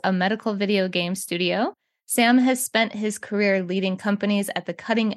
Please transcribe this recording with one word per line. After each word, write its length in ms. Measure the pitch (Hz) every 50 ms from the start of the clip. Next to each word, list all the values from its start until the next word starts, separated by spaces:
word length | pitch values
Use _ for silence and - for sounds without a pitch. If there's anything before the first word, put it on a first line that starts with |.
| -
a 80 | 185
medical 440 | 190 185 180 196 220 220 - 226 208
video 320 | 196 202 196 208 196 185 185
game 260 | 180 180 175 175 190
studio. 640 | 185 - - 170 175 180 175 175 196 240 349 403 _ _ _ _ _ _ -
Sam 320 | - - 233 233 240 262
has 260 | 254 262 262 254 -
spent 280 | - - 220 226 214 -
his 260 | 208 214 214 208 -
career 420 | - - 214 202 208 202 196 190
leading 340 | 185 175 185 196 190 190 185
companies 540 | 185 - 208 202 202 - 202 208 202 196 196 -
at 100 | 180 180
the 80 | - 175
cutting 400 | - - - 226 233 220 214 -